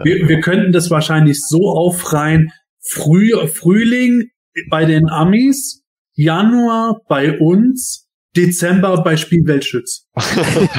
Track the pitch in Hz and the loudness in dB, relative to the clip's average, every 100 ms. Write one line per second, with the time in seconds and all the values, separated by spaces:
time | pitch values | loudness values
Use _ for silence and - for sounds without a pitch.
0 | 151 185 165 160 170 190 190 175 165 156 | -2 0 2 0 0 0 2 0 0 -2
1 | 151 156 151 139 - 160 196 160 175 175 | 0 2 2 2 -2 0 0 0 -2 -2
2 | - 151 151 160 160 - _ _ - - | -4 -4 0 2 0 -4 _ _ -14 -8
3 | 151 170 220 214 160 - 165 202 233 247 | 0 2 4 0 -2 -2 0 2 2 0
4 | 254 240 233 _ _ - - 160 160 156 | 2 0 -2 _ _ -14 -4 -2 2 2
5 | 156 156 165 214 269 262 - - _ _ | 0 0 0 2 2 0 -6 -14 _ _
6 | _ - 151 160 220 240 240 226 226 220 | _ -2 0 2 2 2 0 0 -2 -6
7 | _ 143 147 156 160 185 247 262 - - | _ -2 0 0 2 2 2 -2 -6 -12
8 | _ _ _ 175 175 175 175 185 190 180 | _ _ _ 0 0 0 0 0 2 0
9 | 170 156 - 170 156 139 135 123 - - | 0 -2 0 0 2 0 -2 -8 -8 -14
10 | - - - 214 156 - 185 | -12 -8 -4 -2 -2 0 0